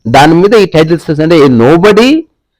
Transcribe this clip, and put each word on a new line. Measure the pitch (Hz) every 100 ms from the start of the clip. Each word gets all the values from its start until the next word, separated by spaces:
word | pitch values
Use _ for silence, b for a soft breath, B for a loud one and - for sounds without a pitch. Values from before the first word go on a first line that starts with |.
| 110 131
దాని | 151 165
మీద | 202 226 185
ఈ | 156
టైటిల్స్ | 160 170 - 151 156
అంటే | 170 139
a | 120
nobody | 123 170 208 202 254 320 - _ _